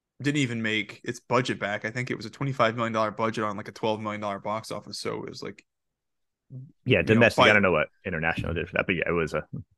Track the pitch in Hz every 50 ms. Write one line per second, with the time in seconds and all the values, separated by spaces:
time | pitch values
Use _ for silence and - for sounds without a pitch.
0 | _ _ _ - 131 143 147 151 139 117 120 117 113 110 107 110 104 - - -
1 | - - 120 - _ - 120 123 123 - 107 - 107 98 104 107 - 110 117 123
2 | 127 131 120 101 104 113 - - 143 139 135 - 120 113 113 123 117 117 110 110
3 | 110 107 101 - 113 113 107 117 110 107 101 98 104 113 104 - - 113 107 104
4 | 110 107 104 104 107 104 98 98 - 107 104 110 110 - 107 104 104 104 101 -
5 | - 110 107 107 - - - - - 104 101 - - _ _ _ _ _ _ _
6 | _ _ _ _ _ _ _ _ _ - 135 127 131 160 - _ - 131 120 92
7 | 85 - 110 113 117 107 - - 127 113 104 104 101 92 85 76 73 - _ _
8 | - 95 87 80 80 82 82 - - 82 82 82 78 - - - - - 98 80
9 | - - 85 85 80 76 78 78 - - - - 92 _ _